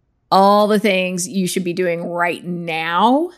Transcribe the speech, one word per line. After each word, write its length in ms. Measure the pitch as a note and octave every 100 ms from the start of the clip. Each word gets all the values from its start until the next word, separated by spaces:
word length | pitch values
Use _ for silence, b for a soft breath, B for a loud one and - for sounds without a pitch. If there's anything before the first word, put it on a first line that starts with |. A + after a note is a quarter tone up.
| _ _ -
all 360 | F#3 G3 G#3 G#3
the 120 | G#3+
things 480 | G#3+ F#3 F#3 F3+ F3+
you 200 | F#3+ F3+
should 160 | F#3
be 100 | F3
doing 300 | E3+ F3+ E3+
right 400 | F3 E3+ F3 D#3+
now 880 | E3+ F3 E3+ D#3+ D#3+ F3 A3 C#4 F4